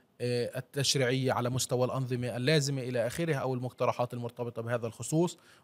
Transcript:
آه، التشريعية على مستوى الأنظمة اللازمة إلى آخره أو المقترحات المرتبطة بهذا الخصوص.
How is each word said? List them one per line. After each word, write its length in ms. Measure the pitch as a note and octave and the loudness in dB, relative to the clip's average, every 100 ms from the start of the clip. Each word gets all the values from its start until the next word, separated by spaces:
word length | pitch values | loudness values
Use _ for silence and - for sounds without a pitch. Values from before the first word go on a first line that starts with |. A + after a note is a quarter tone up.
| _ - | _ -6
آه، 380 | B2 A#2+ A#2 B2+ | -2 0 -2 -4
التشريعية 760 | - C#3+ C3 C#3+ B2 C3 B2+ | -6 -2 0 2 2 2 2
على 180 | G#2+ B2 | 0 0
مستوى 340 | B2+ - B2 | 0 0 0
الأنظمة 520 | B2 C3 B2+ B2 B2 A2+ | 0 0 -2 -2 -2 -2
اللازمة 460 | B2+ D#3+ C#3 C#3 | 4 4 4 -2
إلى 240 | B2 B2 A#2 | -2 0 0
آخره 280 | - E3+ | 0 0
أو 200 | C3+ C3 | 0 0
المقترحات 600 | B2+ B2+ - A#2+ - B2 | -2 -4 0 0 2 -2
المرتبطة 480 | A#2+ A#2+ - A#2+ A#2 | -2 -8 -6 -6 -6
بهذا 240 | A2+ B2 A2+ | -2 -2 -2
الخصوص. 520 | - A#2+ D#3 F3 - - - | -6 0 2 2 0 -16 -20